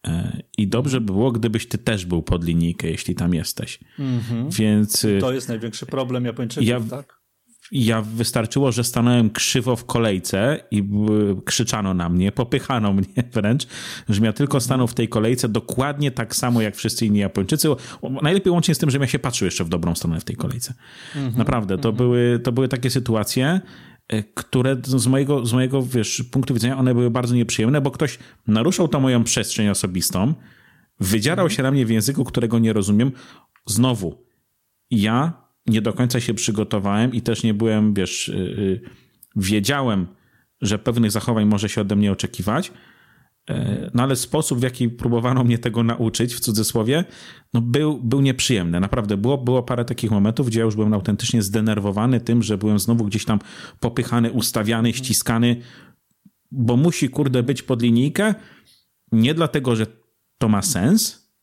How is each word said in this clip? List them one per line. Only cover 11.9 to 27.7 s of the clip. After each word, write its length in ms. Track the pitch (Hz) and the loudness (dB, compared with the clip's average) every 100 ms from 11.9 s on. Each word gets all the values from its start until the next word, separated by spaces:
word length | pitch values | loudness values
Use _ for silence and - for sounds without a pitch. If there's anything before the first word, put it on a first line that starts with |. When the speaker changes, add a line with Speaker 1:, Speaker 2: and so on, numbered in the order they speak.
Speaker 1:
na 160 | 92 85 | 0 0
mnie, 220 | 87 98 | 2 2
popychano 600 | - 120 139 - 127 104 | 0 -2 -2 0 0 2
mnie 120 | 98 95 - 120 | 0 0 -4 -2
<laughs> 60 | |
wręcz, 340 | 117 104 135 - - - - - | -2 0 0 -2 -12 -14 -10 -2
że 160 | 101 | 2
ja 80 | 113 | 2
tylko 260 | 104 120 139 | 0 0 0
stanął 280 | 120 131 120 | 0 0 0
w 60 | |
tej 140 | - 113 | -2 -2
kolejce 400 | 113 110 123 123 | 0 0 0 0
dokładnie 600 | 104 - 127 139 143 143 | -2 -4 -4 -2 -2 -4
tak 240 | 123 113 | -2 -6
samo 260 | - 123 120 | -4 0 0
jak 140 | 107 | 0
wszyscy 300 | - 107 - | -2 -6 -2
inni 140 | 113 104 | 2 2
Japończycy. 520 | 98 - 95 151 160 | 2 -2 -2 0 0
O, 60 | 127 - - | 0 -6 -12
o, 80 | - | -8
najlepiej 420 | 135 151 190 190 | -2 0 2 2
łącznie 220 | 175 175 | 2 2
z 20 | 160 | 2
tym, 120 | 156 | 0
że 80 | 135 | 0
ja 100 | 135 | 0
się 120 | 143 | -2
patrzył 260 | - - | -4 -2
jeszcze 180 | 92 - | -2 -2
w 60 | 85 | -2
dobrą 260 | 87 82 | -2 -2
stronę 240 | 85 85 80 | -2 -2 -4
w 40 | |
tej 120 | - | -6
kolejce. 380 | - - 120 - 127 - - - | -6 -6 -6 -10 -12 -18 -20 -12
Speaker 2:
Mhm. 220 | 147 135 117 | -6 -4 -2
Speaker 1:
Naprawdę, 400 | 110 123 98 92 | 0 0 -2 -2
to 120 | 110 | 0
Speaker 2:
Mhm. 60 | |
Speaker 1:
były, 440 | 107 123 120 120 117 | 2 2 4 2 2
to 80 | 123 | 0
były 160 | 120 131 | 0 0
takie 220 | 131 127 | 0 -2
sytuacje, 720 | 131 123 110 104 127 135 185 - - - - - | -2 0 0 0 0 2 0 -4 -20 -20 -20 -6
e, 160 | 110 | -6
które 540 | 104 - - 131 131 131 | -4 -10 -2 0 0 0
z 220 | 123 131 117 | 0 0 2
mojego, 380 | 135 139 143 | 2 2 0
z 80 | 117 | 0
mojego, 280 | 123 127 135 | 0 2 0
wiesz, 400 | 127 127 104 - 123 | 0 -2 -2 -6 -4
punktu 220 | 139 131 | -2 0
widzenia 240 | 120 120 135 | 0 0 2
one 160 | 127 | 2
były 160 | 120 123 | 2 2
bardzo 240 | 120 120 | 0 2
nieprzyjemne, 460 | 123 113 - 110 | 2 0 0 2